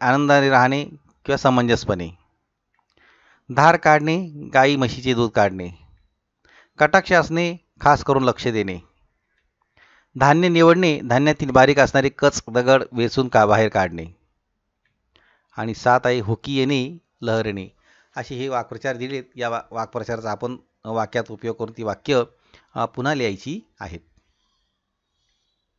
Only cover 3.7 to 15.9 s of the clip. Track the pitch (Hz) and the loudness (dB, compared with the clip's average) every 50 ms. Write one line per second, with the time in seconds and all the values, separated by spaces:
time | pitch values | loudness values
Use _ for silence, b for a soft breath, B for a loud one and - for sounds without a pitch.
3.7 | 170 170 - 156 151 151 147 160 160 180 190 165 151 147 147 123 - 135 131 139 | 4 4 4 4 4 4 2 0 -2 -2 -4 -8 -12 -16 -16 0 2 4 4 4
4.7 | 143 135 131 117 104 123 123 127 127 117 120 110 - 117 104 98 95 92 90 87 | 4 2 0 -2 -4 -6 -4 -4 0 0 0 0 0 0 0 0 -2 -6 -10 -14
5.7 | 92 - - _ _ _ _ _ _ _ _ _ _ _ b b b b b b | -14 -18 -20 _ _ _ _ _ _ _ _ _ _ _ b b b b b b
6.7 | b - 151 151 156 190 185 - 185 170 160 160 160 165 175 170 175 175 _ _ | b 0 0 2 2 0 2 4 2 2 2 2 -2 -2 -2 -2 -4 -8 _ _
7.7 | _ _ - 143 147 - - - 135 135 131 127 117 - - 127 113 110 101 95 | _ _ 2 2 2 2 2 0 0 0 2 0 -2 -2 -4 -4 -2 -2 -4 -4
8.7 | 90 90 - _ _ _ _ _ _ _ _ _ _ _ _ _ _ _ b b | -8 -10 -14 _ _ _ _ _ _ _ _ _ _ _ _ _ _ _ b b
9.7 | b b b b b b b b b 127 131 143 147 165 180 180 170 165 165 165 | b b b b b b b b b 0 2 4 4 4 2 2 4 6 6 6
10.7 | 170 180 185 165 147 - - 123 117 131 143 151 151 - 151 135 127 127 131 135 | 6 6 4 0 0 -2 -2 0 0 2 2 2 0 0 -4 0 4 4 6 6
11.7 | 143 139 131 117 - 139 135 139 - - - 143 - - - - 113 123 123 127 | 6 4 2 2 2 0 0 0 -2 0 0 0 0 0 -8 -4 -4 -2 2 4
12.7 | 135 131 127 - 127 120 117 113 - 131 131 123 - 117 107 104 104 110 110 104 | 2 2 2 -2 -4 -4 -4 -2 -2 -2 -4 0 2 2 4 4 4 2 2 0
13.7 | - 101 95 90 85 82 82 85 - _ _ _ _ _ _ _ _ _ _ _ | 0 -2 -2 -2 -4 -10 -12 -14 -16 _ _ _ _ _ _ _ _ _ _ _
14.7 | _ _ _ _ _ _ _ _ _ _ _ _ _ _ _ _ _ - 107 113 | _ _ _ _ _ _ _ _ _ _ _ _ _ _ _ _ _ -10 -8 -8
15.7 | 107 - - 120 | -8 -4 0 2